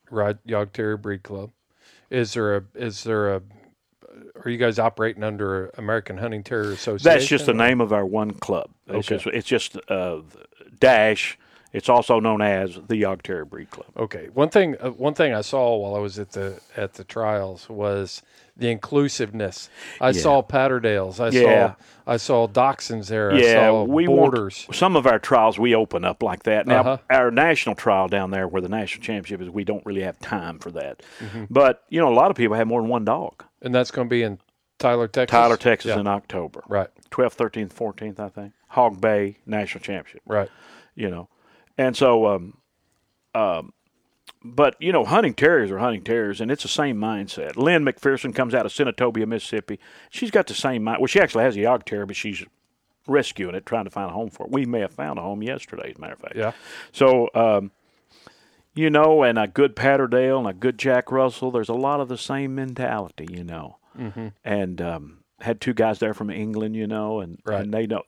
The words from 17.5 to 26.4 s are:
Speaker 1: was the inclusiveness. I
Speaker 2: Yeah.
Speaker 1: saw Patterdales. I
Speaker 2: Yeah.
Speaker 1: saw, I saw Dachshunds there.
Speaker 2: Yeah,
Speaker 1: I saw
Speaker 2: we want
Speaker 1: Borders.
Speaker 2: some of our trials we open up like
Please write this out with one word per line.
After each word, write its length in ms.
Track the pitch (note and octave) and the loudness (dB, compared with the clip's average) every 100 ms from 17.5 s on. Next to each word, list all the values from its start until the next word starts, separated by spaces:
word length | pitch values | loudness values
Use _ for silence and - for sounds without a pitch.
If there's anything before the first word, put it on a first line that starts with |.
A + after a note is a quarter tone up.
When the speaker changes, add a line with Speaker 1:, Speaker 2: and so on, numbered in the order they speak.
| F#2 - | -10 -14
Speaker 1:
was 540 | A2 G#2 G2+ F#2+ - - _ _ - | -6 -2 -2 -6 -10 -20 _ _ -6
the 140 | A#2+ | -4
inclusiveness. 960 | A2+ - C#3+ C#3+ - A2 A2 G2+ - - - - - | -4 -2 0 0 0 -6 -6 -8 -8 -18 -20 -18 -2
I 80 | B2+ | 0
Speaker 2:
Yeah. 120 | F#2 | 2
Speaker 1:
saw 200 | A2 C#3 | 4 4
Patterdales. 800 | B2 C#3 C3+ B2+ A2+ G#2 F#2+ F#2 | 2 2 2 2 0 0 -2 -2
I 80 | A#2 | 2
Speaker 2:
Yeah. 140 | B2+ | 6
Speaker 1:
saw, 320 | A#2+ A2 G2 F#2+ _ _ - | 8 8 4 0 _ _ -4
I 40 | A#2+ | -4
saw 320 | - B2+ A#2 | 0 2 2
Dachshunds 600 | A2 C3 C3+ - A2+ G2 | 2 2 0 -6 -8 -6
there. 260 | A2 G#2 G2 | -2 2 6
Speaker 2:
Yeah, 240 | A#2+ A2+ | 6 8
Speaker 1:
I 60 | A2 | 6
saw 180 | A2 | 6
Speaker 2:
we 240 | G#2+ D3 E3+ | 4 2 4
want 240 | E3+ C#3 | 6 6
Speaker 1:
Borders. 340 | B2 G2+ - - | 4 -2 -8 -10
Speaker 2:
some 240 | - F#3 E3+ | 0 4 6
of 100 | C3 | 6
our 120 | A2+ | 4
trials 400 | - C3 A2 G2+ | 4 6 6 4
we 160 | A#2+ | 4
open 320 | A2+ A2 - F2+ | 4 2 -2 -4
up 160 | F2 | -2
like 220 | A2 F2+ | -4 -4